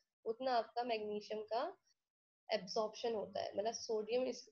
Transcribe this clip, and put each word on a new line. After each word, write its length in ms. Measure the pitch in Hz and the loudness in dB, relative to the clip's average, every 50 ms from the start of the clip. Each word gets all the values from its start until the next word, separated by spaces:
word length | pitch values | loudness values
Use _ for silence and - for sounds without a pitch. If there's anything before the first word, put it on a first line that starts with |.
| _ _ _ _ - | _ _ _ _ -4
उतना 280 | 220 226 - 262 269 247 | -4 -4 0 2 2 4
आपका 300 | 226 214 - - 233 247 | 4 2 2 0 -2 0
magnesium 600 | 247 226 214 214 208 208 208 208 - 214 214 214 | 2 2 0 0 0 -2 -2 -2 -2 -4 -4 -2
का 340 | - 220 240 294 370 392 - _ _ _ _ _ _ _ _ _ _ _ _ _ - 220 | -2 0 0 0 0 -4 -8 _ _ _ _ _ _ _ _ _ _ _ _ _ 0 0
absorption 640 | 202 185 196 - 226 214 214 - - - 233 226 | 0 0 0 0 0 0 0 0 -2 0 0 0
होता 280 | 202 190 190 202 - - | 0 -2 -2 -2 -2 -2
है, 140 | - - | -2 0
मतलब 160 | 202 208 226 226 | 0 0 0 0
sodium 520 | - - - 220 214 208 208 240 254 262 | -2 -2 0 0 0 0 2 2 2 2
is, 120 | 254 240 - - - | 2 -2 -4 -8 -8